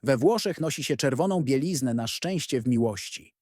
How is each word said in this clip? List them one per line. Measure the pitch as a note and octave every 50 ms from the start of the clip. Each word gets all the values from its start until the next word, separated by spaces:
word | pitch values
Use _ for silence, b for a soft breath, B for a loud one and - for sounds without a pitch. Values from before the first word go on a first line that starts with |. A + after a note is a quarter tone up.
| -
We | A#2 C3+ A#2+
Włoszech | A#2+ F3+ A3+ A3+ - - E3+ -
nosi | D#3+ D#3+ D3 - C#3+
się | - D3+ -
czerwoną | - C#3 C3 B2+ E3 F#3+ G3 F#3 D#3+
bieliznę | B2 C3+ C3+ C#3 F3 F#3+ C#3+ C3 B2+ A#2
na | A#2 A2+ A2
szczęście | - - - F3 F#3+ - - - - C3
w | A2+ B2+
miłości. | B2 A#2 A#2 A2+ G#2 G2+ - - - - - - _ _